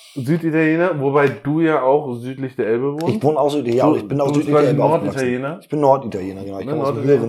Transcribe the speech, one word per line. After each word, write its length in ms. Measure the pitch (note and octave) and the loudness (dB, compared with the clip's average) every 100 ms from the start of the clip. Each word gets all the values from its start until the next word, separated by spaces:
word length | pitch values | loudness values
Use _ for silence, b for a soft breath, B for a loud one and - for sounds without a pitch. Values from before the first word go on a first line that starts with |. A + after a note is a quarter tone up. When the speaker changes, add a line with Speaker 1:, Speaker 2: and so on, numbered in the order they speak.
| B C#3+ | B -8
Speaker 1:
Süditaliener, 840 | B2 E3 D#3+ D#3 D#3 D#3+ F3+ D#3 | -4 -2 0 0 2 2 0 0
wobei 260 | C#3 C#3+ C#3 | 0 2 2
du 300 | C#3 C#3+ D#3 | 0 -4 0
ja 200 | E3 D3 | 2 2
auch 320 | B2+ D3 C#3+ | 2 2 0
südlich 420 | A#2+ B2 C3+ C3 B2+ | -8 -10 -8 -8 -4
der 120 | G#2+ | 0
Elbe 260 | A#2 C#3 | 0 -2
wohnst. 160 | D3 E3 | -4 -4
Speaker 2:
Ich 140 | A2 | 0
wohne 160 | C3 D3+ | 0 2
auch 100 | D3 | 2
südlich, 260 | D3 A#2+ A#2+ | 0 0 2
ja, 120 | - | 2
Speaker 1:
Du, 80 | - | 2
Speaker 2:
ich 120 | - | 0
bin 140 | C#3+ | -2
auch 60 | C#3+ | 0
Speaker 1:
du 60 | |
bist 120 | D3 D3 | 0 2
Speaker 2:
südlich 80 | D3 | 2
der 60 | |
Speaker 1:
quasi 60 | C#3+ | 4
Speaker 2:
Elbe 120 | C#3+ | 2
aufgewachsen. 240 | C#3+ D#3+ D3 | 2 2 -2
Speaker 1:
Norditaliener. 520 | C3+ B2 B2 C3+ F3 | -4 -2 -2 -6 -10
Speaker 2:
Ich 80 | - | -6
bin 100 | D3+ | 0
Norditaliener, 640 | C#3+ C3+ A#2+ G2 F#2+ F#2+ | 4 4 0 -8 -8 -10
genau. 160 | G2 G2 | -10 -10
Ich 60 | C3 | -6
Speaker 1:
Ne, 60 | |
Speaker 2:
komme 120 | D#3 | -4
aus 60 | C3+ | -2
dem 60 | A#2+ | -2
Speaker 1:
Norditaliener. 320 | C3+ C3+ | 2 2